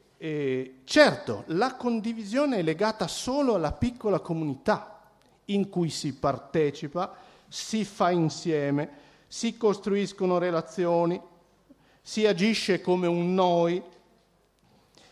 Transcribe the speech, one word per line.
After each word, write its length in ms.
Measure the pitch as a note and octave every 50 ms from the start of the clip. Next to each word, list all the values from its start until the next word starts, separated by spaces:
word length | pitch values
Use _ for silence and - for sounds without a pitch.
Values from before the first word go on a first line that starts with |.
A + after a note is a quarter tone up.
| _ _ _
eh, 600 | _ E3 D#3+ D3+ D3 C#3+ C3 C3 B2+ C3 C3 - - -
certo, 580 | - - D4+ D4 G#3 C#3+ - - - G#2+ G2+ - -
la 260 | D#3+ F#3 A#3+ C4 B3+
condivisione 840 | - A#3+ A#3+ A#3 A3 G3 A#3 A3+ A3+ G#3 G3 A3+ C#4 D4 C#4+ B3 F#3+
è 40 |
legata 460 | E3 D#3+ D#3 D#3+ G#3 A3 G#3+ - F3+ D#3
solo 480 | - - - B3 C4 D4 C#4+ B3 G#3+
alla 160 | F3 D#3 C#3+
piccola 480 | - - A#3 B3 A#3+ - - G#3 F#3 D3+
comunità 800 | - - E3 D#3+ D#3+ D3 B2+ - - G#3 G3+ - - - - - - - _ _ _ _ _ _ _
in 220 | - G3+ G3+ F#3+ G3
cui 220 | - F3+ E3+ D3+
si 240 | - - - C#3+ C3
partecipa, 1000 | - - C#3+ C3 A#2+ - - - E3 D3+ C#3+ C#3 - E3 C#3 - F3 F#3+ G3 - - - - - - _ _
si 360 | - - - - A3 A3 G3
fa 260 | - - - G3 F3
insieme, 760 | F3+ F3 D#3+ D3+ - - - E3+ D#3 D3 C#3+ C#3+ C#3+ C#3+ D#3 D3 - - - - - _ _
si 300 | _ - - A#3 A#3 A3
costruiscono 800 | - A#3 G#3 F#3+ G3+ - G#3+ G3 G3+ G3 F#3+ - - F#3+ F#3 F3+ F3
relazioni, 840 | F3 F3+ E3+ D#3+ E3 - - F#3+ F3 F3 E3+ E3+ E3+ E3+ F3+ - - - - _ _ _ _ _ _ _ - _ _ _ _ _
si 260 | _ - - G#3+ G#3+
agisce 540 | G#3 F#3+ E3 G3 A3+ G#3+ - - - F3+ E3
come 260 | - F#3 F3+ F3+ F3+ E3+
un 260 | F3 F3 F3 F3+ F#3
noi. 480 | F#3+ F#3 F3+ F3 E3+ E3+ E3+ F3 F#3+ - - - - _ _ _ _ _ _ _ _ _ _ _ _ _ _ _ _ _ _ _ - - -